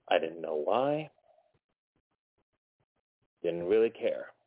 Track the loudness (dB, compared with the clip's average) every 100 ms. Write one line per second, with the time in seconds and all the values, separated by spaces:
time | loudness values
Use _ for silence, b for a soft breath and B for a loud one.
0 | 0 0 0 -6 -4 -2 0 2 2 -2
1 | -6 _ _ _ _ _ _ _ _ _
2 | _ _ _ _ _ _ _ _ _ _
3 | _ _ _ _ -4 -2 2 4 2 0
4 | -4 -4 -8 -18